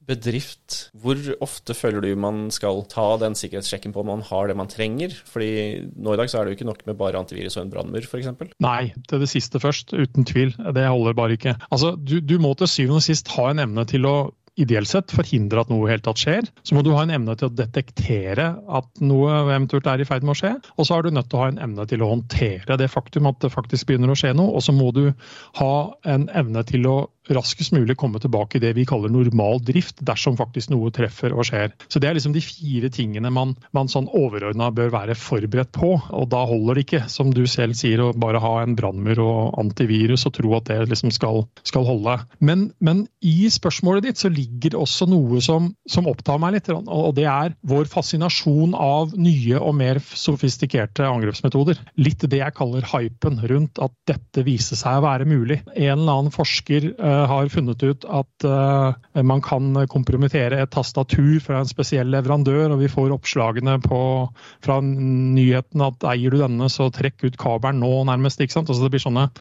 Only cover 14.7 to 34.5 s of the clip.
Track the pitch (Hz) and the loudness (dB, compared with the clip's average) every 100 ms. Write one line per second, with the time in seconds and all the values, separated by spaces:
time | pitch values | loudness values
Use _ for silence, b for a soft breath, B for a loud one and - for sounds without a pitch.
14.7 | 110 101 190 - - 165 120 101 110 117 | 2 2 -2 0 0 0 0 2 0 0
15.7 | 113 107 113 110 110 147 196 240 _ - | 0 2 0 -2 -2 0 0 -2 _ 0
16.7 | 147 147 147 160 151 113 113 131 120 117 | 2 4 2 2 -2 -2 -2 -2 -2 -4
17.7 | 139 - - - 107 95 104 165 170 208 | -4 -4 -4 -2 -2 -2 -2 -2 -4 -6
18.7 | 135 127 - 139 135 143 151 143 139 135 | -6 -6 -2 2 4 4 2 2 0 0
19.7 | 143 139 131 139 131 143 143 190 262 B | 0 0 -2 -2 -2 -2 -2 -2 -4 B
20.7 | - 147 170 170 147 - 123 131 110 113 | -2 0 2 0 -2 -2 0 0 -2 -6
21.7 | 104 107 113 110 117 120 - 113 92 - | -6 -4 0 0 0 -2 -2 0 -2 -2
22.7 | 131 135 - - 151 143 131 131 131 - | 0 0 -2 -4 0 0 2 -2 -4 -4
23.7 | 127 - 127 123 139 139 139 196 147 156 | -2 0 2 2 2 2 2 2 2 2
24.7 | 139 127 127 143 139 B B B - 135 | 4 4 4 2 0 B B B -2 0
25.7 | 143 180 262 160 135 156 185 120 113 113 | 0 -2 -6 -2 0 0 -2 -2 -2 -2
26.7 | 127 127 135 - _ - 127 - - 160 | 0 2 0 -2 _ -2 -2 -2 -4 0
27.7 | 156 117 135 135 107 110 110 104 127 113 | 2 2 0 -2 -2 -2 0 0 0 0
28.7 | 117 127 120 107 123 120 113 104 123 120 | 2 0 0 2 2 4 4 2 2 2
29.7 | 175 - - 131 110 147 123 117 123 - | 0 -2 -4 -4 -2 0 0 -2 -6 -2
30.7 | 131 113 117 117 - 120 113 120 107 104 | 0 0 -2 -4 -2 -4 -2 -2 -2 -4
31.7 | - B 151 143 165 143 156 165 - 151 | -6 B -2 0 0 0 -2 -4 -8 -4
32.7 | 123 127 123 110 104 123 127 131 127 B | -2 -2 -4 -4 -4 -2 -2 -2 -6 B
33.7 | 139 135 139 135 208 131 104 101 | -2 -2 -2 -2 0 0 -2 -4